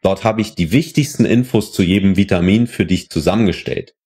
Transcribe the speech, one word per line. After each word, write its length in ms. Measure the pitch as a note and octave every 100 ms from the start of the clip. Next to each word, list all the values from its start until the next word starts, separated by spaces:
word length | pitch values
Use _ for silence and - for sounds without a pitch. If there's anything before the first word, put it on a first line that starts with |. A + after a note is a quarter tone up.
Dort 240 | F#2 F#2+
habe 160 | A2 A2
ich 140 | G#2+
die 180 | - E2
wichtigsten 520 | F#2 - - C#3 -
Infos 480 | A#2 A#2 B2 A2+ -
zu 100 | -
jedem 340 | F2+ G2 G2 F#2
Vitamin 500 | G2 F#2 F2+ G#2+ A#2+
für 200 | - F2+
dich 240 | F2+ -
zusammengestellt. 840 | - D#2 G2+ G#2 - - - - _